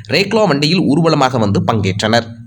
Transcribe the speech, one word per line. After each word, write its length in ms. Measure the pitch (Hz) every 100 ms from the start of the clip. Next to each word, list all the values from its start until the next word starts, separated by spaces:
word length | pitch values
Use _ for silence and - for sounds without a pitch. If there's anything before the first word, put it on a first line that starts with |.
| -
ரேக்லா 400 | 156 202 226 208
வண்டியில் 320 | 143 151 180
ஊர்வலமாக 580 | 120 151 165 151 131 123
வந்து 260 | 104 104
பங்கேற்றனர். 720 | 165 113 92 98 110 117 - -